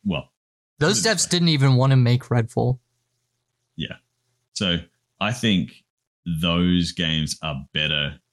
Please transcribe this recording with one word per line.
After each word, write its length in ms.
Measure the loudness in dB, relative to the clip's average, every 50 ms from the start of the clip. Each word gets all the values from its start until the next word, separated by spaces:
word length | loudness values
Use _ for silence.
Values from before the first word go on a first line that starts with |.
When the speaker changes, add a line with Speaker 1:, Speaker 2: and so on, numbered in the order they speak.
| _
Speaker 1:
well, 280 | -4 -4 -4 -6 _ _ _ _ _ _ _ _ _ _ _
Speaker 2:
Those 240 | 0 0 0 0 0
Speaker 1:
put 80 | 0
it 20 | 0
this 80 | 0
Speaker 2:
devs 60 | -2 -2
Speaker 1:
way. 20 | 0 0
Speaker 2:
didn't 120 | 2 2
even 260 | 2 4 4 4 4
wanna 220 | 4 4 4 4 4
make 260 | 4 4 2 0 0
Redfall. 560 | 0 -2 -2 -2 -2 -2 -2 0 0 -2 -4 _ _ _ _ _ _ _ _ _ _ _ _ _ _ _ _ _ _ _
Speaker 1:
Yeah. 220 | -12 -10 -10 -10 -16 _ _ _ _ _ _ _ _ _ _ _
So 260 | -4 -2 -2 -2 -2 -4 _ _ _ _ _ _ _
I 120 | -4 -4
think 520 | -4 -2 0 0 2 0 0 -4 -10 -20 _ _ _ _ _ _ _ _ _
those 680 | -8 -6 -2 -2 0 0 2 2 2 2 2 0 -2
games 460 | -4 -4 -4 -2 -2 -2 -4 -4 -6 -8 -8
are 240 | -10 -8 -10 -12 -8
better 480 | _ -4 -2 -2 -2 -2 -4 -6 -8 -12 _ _